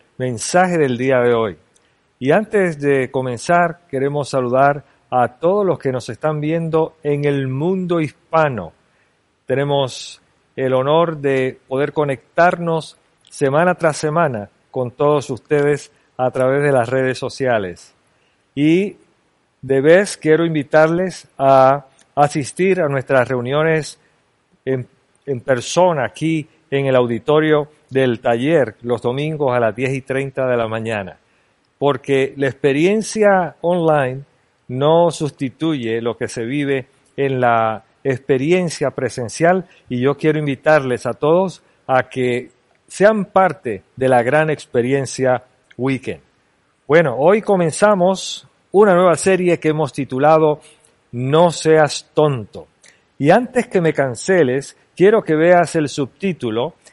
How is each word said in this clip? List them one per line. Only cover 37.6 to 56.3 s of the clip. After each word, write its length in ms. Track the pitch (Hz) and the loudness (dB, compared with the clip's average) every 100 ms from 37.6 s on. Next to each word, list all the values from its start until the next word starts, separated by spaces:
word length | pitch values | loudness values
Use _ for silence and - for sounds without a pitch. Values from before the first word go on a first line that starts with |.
| 110 107 - _ | 0 -4 -10 _
experiencia 880 | 139 123 - 131 143 180 175 - 139 | -4 -4 -2 -2 2 0 0 -4 -6
presencial, 760 | - 127 - 117 - 165 185 180 _ - | -4 -6 -6 -10 -2 0 2 -2 _ -10
y 100 | 123 | -2
yo 160 | 127 143 | -2 0
quiero 240 | 156 151 | 0 0
invitarles 640 | 147 131 151 156 131 120 127 | -2 -2 2 2 2 -4 -4
a 80 | |
todos 480 | 110 147 170 190 - _ _ - | -2 0 2 0 -6 _ _ -2
a 160 | 131 | -2
que 480 | 127 131 123 123 123 _ _ _ _ | 0 -4 -2 -2 -6 _ _ _ _
sean 380 | - 196 220 185 | 0 2 2 0
parte 580 | 190 185 139 120 95 - - | 0 0 0 -6 -8 -10 -4
de 100 | 131 | 2
la 160 | 123 | 2
gran 260 | 120 151 156 | 2 2 0
experiencia 960 | 147 - 123 120 139 127 - 131 123 - _ _ - | -2 -4 -2 0 -2 -2 -2 0 0 -4 _ _ -8
Weekend. 440 | 131 131 - 82 _ _ _ _ _ _ - | -4 -4 -6 -12 _ _ _ _ _ _ 2
Bueno, 300 | 156 156 117 | 4 4 4
hoy 240 | 156 214 | 2 2
comenzamos 1080 | 208 196 165 - 208 202 180 190 - - - _ _ | 2 0 0 2 2 4 2 0 -6 -14 -16 _ _
una 240 | 185 214 175 | 4 4 6
nueva 200 | 180 151 | 4 2
serie 440 | 190 185 180 165 | 2 2 2 0
que 80 | 156 | 0
hemos 240 | 151 147 | -2 -4
titulado 720 | - 127 127 147 160 156 151 - _ _ _ _ | -4 -6 0 4 4 4 0 -8 _ _ _ _
No 400 | 120 131 156 175 | -8 0 4 4
seas 600 | 151 156 160 147 - - | 2 2 4 4 0 -6
tonto. 540 | - 151 127 101 92 - _ _ _ _ - | 0 0 0 -8 -16 -20 _ _ _ _ -2
Y 100 | 139 | 4
antes 380 | 208 254 247 220 | 4 2 -4 -2
que 140 | 190 | 0
me 100 | 160 | 0
canceles, 840 | 151 135 117 - 185 135 131 - - _ - | 0 -2 -4 0 2 2 0 -6 -16 _ 2
quiero 260 | 185 220 | 4 4
que 140 | - 156 | 2 2
veas 400 | 170 180 165 165 | 4 4 4 -2
el 140 | 143 | -4
subtítulo, 840 | - 135 - 196 | -4 -8 -6 -6